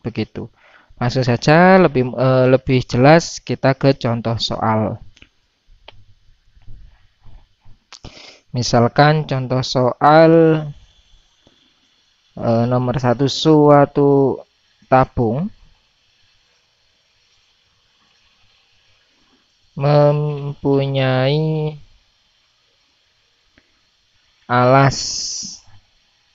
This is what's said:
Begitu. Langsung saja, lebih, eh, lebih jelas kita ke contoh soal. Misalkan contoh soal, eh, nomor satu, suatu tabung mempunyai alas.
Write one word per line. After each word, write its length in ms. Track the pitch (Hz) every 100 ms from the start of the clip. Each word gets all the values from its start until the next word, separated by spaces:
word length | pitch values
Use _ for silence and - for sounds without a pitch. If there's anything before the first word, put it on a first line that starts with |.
Begitu. 480 | 120 107 107 - 104 _ _ _ _ -
Langsung 240 | 120 131
saja, 560 | 120 120 - 156 180 190
lebih, 320 | 170 139 127
eh, 360 | 117 131 131 127
lebih 320 | 131 - 131
jelas 560 | - 120 135 165 - -
kita 400 | - 123 131 135
ke 160 | 139
contoh 400 | 135 120 117 113 117
soal. 560 | - 110 110 110 104 110 - - - _ _ _ _ _ - - - - _ _ _ _ - - - _ _ _ - - _ _ - - _ - - - - - _
Misalkan 720 | 123 117 123 120 - 147 156 -
contoh 360 | 135 127 127 127
soal, 640 | 131 123 - 143 156 160 165 160 156 151 - _ _ _ _ _ _ _ _ _ _ _ _ _ _ _ -
eh, 260 | 117 117 117
nomor 320 | 123 127 127
satu, 240 | 127 120 139
suatu 1120 | - 160 151 147 143 143 - 139 139 135 101 - _ _ _ -
tabung 640 | 131 131 - 113 123 202 - _ _ _ _ _ _ _ _ _ _ _ _ _ _ _ _ _ _ _ _ _ _ _ _ _ _ _ _ _ _ _ _ _ _ _ _ _ _ _ _ _
mempunyai 2000 | - 143 147 147 147 147 143 143 143 143 139 139 135 131 127 131 151 156 156 151 151 - _ _ _ _ _ _ _ _ _ _ _ _ _ _ _ _ _ _ _ _ _ _ _ _ _ -
alas. 460 | 123 123 135 139 - - - - - - - _ - _ _ _ _ _